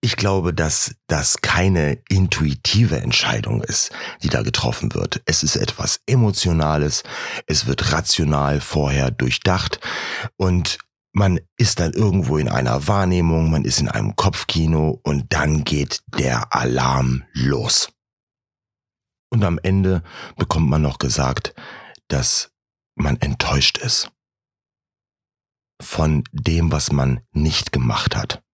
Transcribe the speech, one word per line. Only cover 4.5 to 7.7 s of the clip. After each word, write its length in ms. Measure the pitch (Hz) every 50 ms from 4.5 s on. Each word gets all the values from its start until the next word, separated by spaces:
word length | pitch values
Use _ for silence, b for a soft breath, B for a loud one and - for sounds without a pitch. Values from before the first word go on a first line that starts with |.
| - - - 62 58 - - 57 -
wird. 280 | 50 50 - - - -
Es 180 | - - - -
ist 140 | 76 -
etwas 440 | - - - - - - - - - _
Emotionales, 1000 | - 120 131 117 107 95 - - 90 85 80 78 76 78 76 73 73 73 - - B B B B B B B B
es 200 | - 156 147 -
wird 260 | -